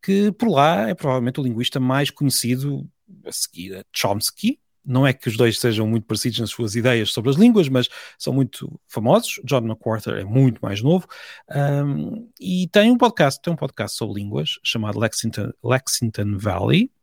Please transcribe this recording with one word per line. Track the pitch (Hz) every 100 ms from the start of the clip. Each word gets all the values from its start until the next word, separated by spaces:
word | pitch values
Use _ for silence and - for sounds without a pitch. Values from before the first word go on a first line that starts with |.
que | - 196 208
por | 185 233
lá | 147 143 180 220
é | 185
provavelmente | 147 127 120 127
o |
linguista | 131 113 123 143
mais | 127 131 143
conhecido | - 143 - 117 127 143 139 143 _ _ 175 -
a |
seguir | - - - 92 95
a | -
Chomsky. | - - 101 - - 214 294 _ _ -
Não | 127 135
é |
que | 127 -
os | 110
dois | 120 110
sejam | 123 110 107
muito | 113 104
parecidos | 107 127 110
nas | 110
suas | - 117 110
ideias | 117 120 104
sobre | - 113
as | 139
línguas, | 233 220 147
mas | 131 123 - - -
são | -
muito | 135 127 - - 160 _
famosos. | - 110 190 240 -
John | 127 139 113
McWhorter | 110 - 110 107
é | 110
muito | 101 117 135 110
mais | 107 101
novo, | 120 185 - - - - _
ahm, | 143 143 143 143 143 147 220 233 _
e | - 180 180
tem | 214 214
um | 247
podcast, | 240 - 143 -
tem | -
um | 165
podcast | 131 - 104 -
sobre | 110 98
línguas | 101 120 156 -
chamado | - - 107 107
Lexington, | 110 - 113 107 101 -
Lexington | 117 131 - - 117 - 101 101
Valley. | 104 90 104 147 254 _